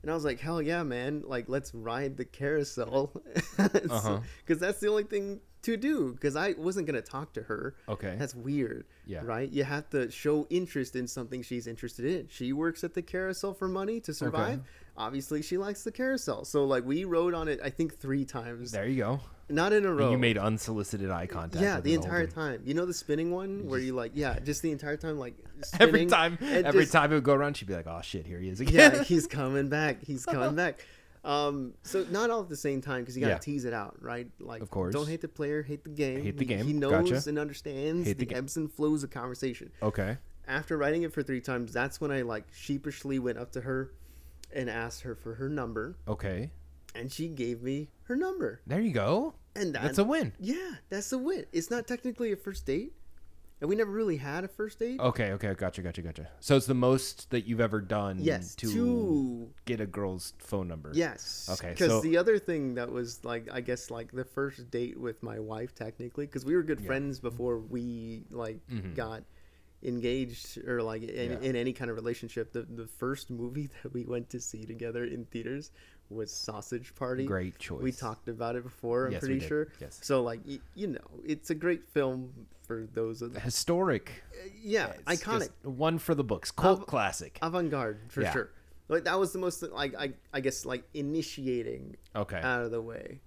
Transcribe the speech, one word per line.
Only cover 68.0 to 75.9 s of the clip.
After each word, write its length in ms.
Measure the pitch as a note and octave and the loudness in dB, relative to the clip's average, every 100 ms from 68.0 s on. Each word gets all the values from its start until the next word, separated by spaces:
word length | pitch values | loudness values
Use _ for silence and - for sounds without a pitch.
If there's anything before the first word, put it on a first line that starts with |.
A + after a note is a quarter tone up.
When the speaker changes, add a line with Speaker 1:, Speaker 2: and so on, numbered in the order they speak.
| A2+ A2+ - | -8 -10 -10
Speaker 1:
like, 300 | B2 A2+ C#3+ - | -8 -8 -8 -8
Speaker 2:
Mm-hmm. 240 | A#2+ F#2 | -8 -6
Speaker 1:
got 300 | F2 A2 A2 - - - - - - | -4 -6 -6 -12 -20 -20 -20 -20 -10
engaged 800 | - B2 A#2 C3 B2+ A#2 - - B2+ | -6 -2 0 0 -2 -6 -12 -12 -4
or, 160 | A#2+ | -2
like, 180 | A2+ A2 | -2 -4
in, 300 | A2+ A#2+ A#2+ | -6 -4 -4
Speaker 2:
Yeah. 80 | B2 | -2
Speaker 1:
in 160 | C3 B2+ | 0 0
any 180 | B2 | 0
kind 160 | B2 B2+ | -2 -4
of 80 | A2+ | -2
relationship. 540 | A#2 A#2+ A#2 A#2 A2+ | -2 -4 -6 -6 -4
The, 100 | B2 | -6
the 240 | A#2 A#2 A2 | -8 -10 -12
first 440 | - B2 C3+ - | -6 -4 -4 -6
movie 380 | A#2+ A#2+ C3 C#3+ - | -8 -6 -6 -8 -8
<laughs> 60 | |
that 80 | C3+ | -8
we 140 | C3 A#2 | -6 -4
went 240 | B2 A#2+ | -4 -4
to 80 | B2 | -8
see 260 | - A2 A2 | -8 -10 -10
together 380 | A2+ A#2 A#2+ | -8 -6 -4
in 220 | A#2+ - A2+ | -4 -4 -6
theaters 460 | A#2+ A#2 C#3 D3+ - - | -6 -4 -6 -8 -20 -20